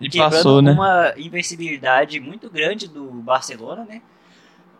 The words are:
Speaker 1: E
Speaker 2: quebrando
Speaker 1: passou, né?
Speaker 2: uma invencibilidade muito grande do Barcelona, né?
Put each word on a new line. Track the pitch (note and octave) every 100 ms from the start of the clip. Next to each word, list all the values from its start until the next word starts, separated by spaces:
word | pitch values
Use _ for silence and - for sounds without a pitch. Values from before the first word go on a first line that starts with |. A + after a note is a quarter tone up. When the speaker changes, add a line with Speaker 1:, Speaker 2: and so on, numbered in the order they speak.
Speaker 1:
E | C#3
Speaker 2:
quebrando | E3+ D#3
Speaker 1:
passou, | D#3+ D#3+ C#3
né? | C#3
Speaker 2:
uma | D3 G3 F3+ E3 -
invencibilidade | D#3 F3 E3+ E3+ E3 C#3+ B2+ C3 D3 D3+
muito | C3+ G#3+ A#3
grande | E3 D#3 A3 G3+
do | D3 C3+
Barcelona, | B2 A#2 B2+ - B2 A#2 F#3
né? | A3 A3 _ _ _ _ _ _ _